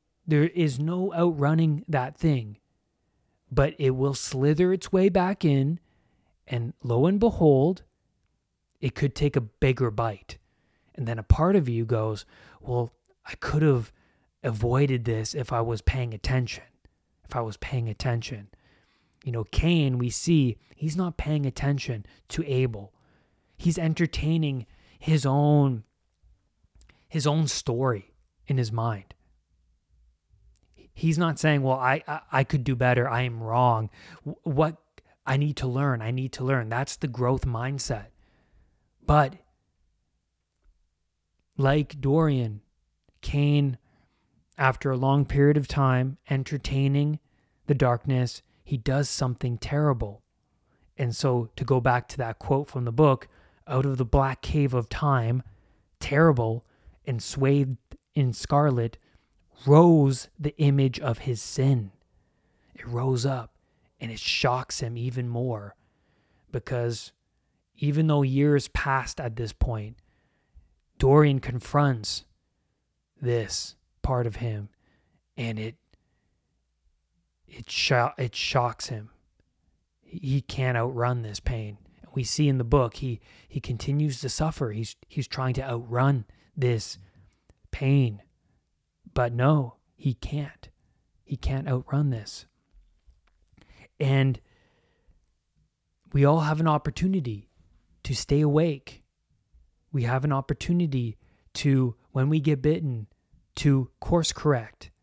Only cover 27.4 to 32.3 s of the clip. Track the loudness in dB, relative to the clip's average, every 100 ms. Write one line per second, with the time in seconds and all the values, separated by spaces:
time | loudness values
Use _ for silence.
27.4 | 0 -2 -4 -2 0 -2 -6 _ _ _
28.4 | -4 -2 0 -2 -4 -4 -10 -20 _ _
29.4 | _ _ _ _ _ _ _ _ _ _
30.4 | _ _ _ _ -20 -4 -2 0 0 0
31.4 | 2 2 2 0 0 0 -2 -10 -2